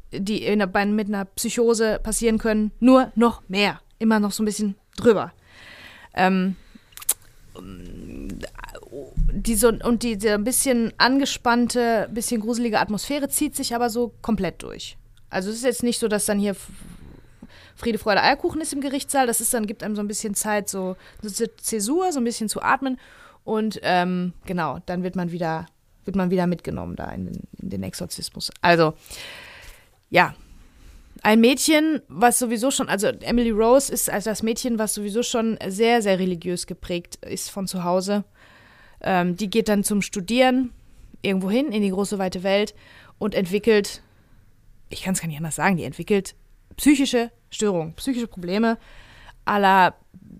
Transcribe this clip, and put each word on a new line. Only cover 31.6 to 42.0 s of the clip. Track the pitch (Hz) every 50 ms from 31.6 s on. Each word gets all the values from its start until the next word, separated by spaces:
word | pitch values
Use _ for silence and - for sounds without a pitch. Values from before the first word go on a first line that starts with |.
| - - 320 302 311 320 311 262 - -
was | - 165 240 240 233
sowieso | - 254 220 233 220 226 277
schon, | 269 - 254 -
also | 165 202 208
Emily | 165 123 - - 135 226 240 240 226
Rose | 220 202 220 226 247 285 277 - 220
ist | 285 - -
also | - 208 185 226
das | 208 - 220
Mädchen, | 220 240 - - 254 233
was | 214 220 208 -
sowieso | 208 202 208 196 233 240
schon | - - 233 220 226 214 - -
sehr, | 190 190 190 226 226 240 233
sehr | 208 202 190 180
religiös | 185 185 180 165 165 180 175 175 -
geprägt | - 180 - - - 180 175 175 - - - -
ist | - - 185 - -
von | - 202 190
zu | 180 - 185 175
Hause. | 175 180 190 185 196 202 208 196 _ _ _ - - - - - - - - - - - -
Ähm, | - - 190 180 175 180 175
die | 175 214 185
geht | 185 226 214 -
dann | 208 202 190
zum | - 208 202
Studieren | 185 - - 202 175 175 226 254 254 262 254 254 262 240 - - - - - - - - - -
irgendwo | - 196 190 190 190 190
hin | 208 247 285 311
in | 208 214
die | 208 196
große, | 185 190